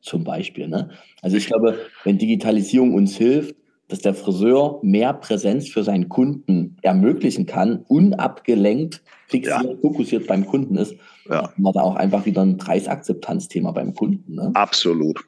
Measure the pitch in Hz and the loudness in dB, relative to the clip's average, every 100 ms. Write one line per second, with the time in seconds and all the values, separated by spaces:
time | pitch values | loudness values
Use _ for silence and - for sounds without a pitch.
0 | - 85 80 - - - 80 82 - - | -8 -6 -6 -6 -8 -10 -8 -6 -8 -12
1 | - _ 92 101 - 113 113 110 - - | -20 _ -2 -2 0 2 2 0 -6 -6
2 | 95 101 110 110 110 107 95 127 127 101 | 0 2 2 0 2 0 2 4 4 4
3 | 101 - 117 143 156 - _ _ - 95 | 2 2 2 2 0 -10 _ _ -14 -4
4 | 101 95 - 92 110 131 143 - 104 101 | -2 -2 -2 0 4 4 2 0 0 2
5 | 120 143 - 104 101 123 143 - 104 98 | 2 -2 -4 -2 0 -2 -2 -4 0 0
6 | 87 - 131 147 - 90 87 - - 92 | 0 0 0 0 0 0 0 -2 2 4
7 | 104 - - - 180 - 98 117 - 147 | 4 2 0 -2 -4 -2 0 -2 0 4
8 | 196 190 - - - 110 104 117 165 - | 4 4 -2 -4 0 2 2 2 -2 -8
9 | _ _ - 127 131 135 127 - 147 - | _ _ -6 -4 -2 -2 -4 -2 -2 0
10 | 120 110 - 95 196 139 131 92 104 - | -2 -2 0 0 0 -2 0 -2 -2 -8
11 | - - - 78 - - 98 95 92 95 | -20 -20 -6 -4 -4 -2 0 2 0 0
12 | 95 101 104 95 95 92 - 85 - - | 0 0 0 2 2 2 -2 -2 -2 -6
13 | - - - 180 - - - 170 - - | -6 -6 -6 -6 -6 -4 -4 -4 -6 -4
14 | 214 196 - 160 - - 202 - - 82 | -2 -2 -6 -8 -2 0 0 0 0 0
15 | 78 78 | -2 -4